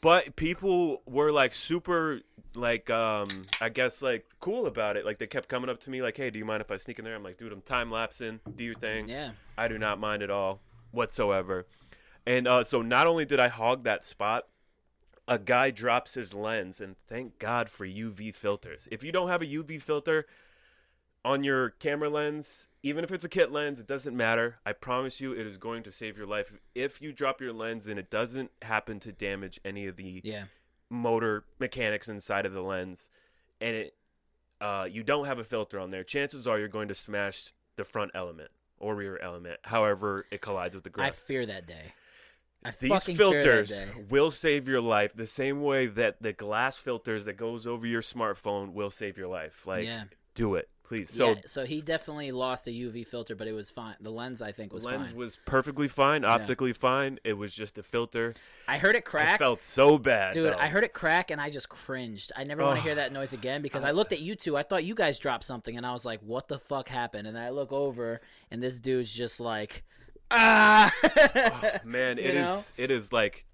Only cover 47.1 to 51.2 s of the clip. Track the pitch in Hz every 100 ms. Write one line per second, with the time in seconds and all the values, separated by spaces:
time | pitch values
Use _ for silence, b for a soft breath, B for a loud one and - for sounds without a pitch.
47.1 | 110 104 101 117 117 117 120 117 117 113
48.1 | 120 110 98 - 101 98 92 101 - 104
49.1 | 95 92 90 78 - - 95 110 113 101
50.1 | - _ - 113 90 - _ _ 113 92
51.1 | 117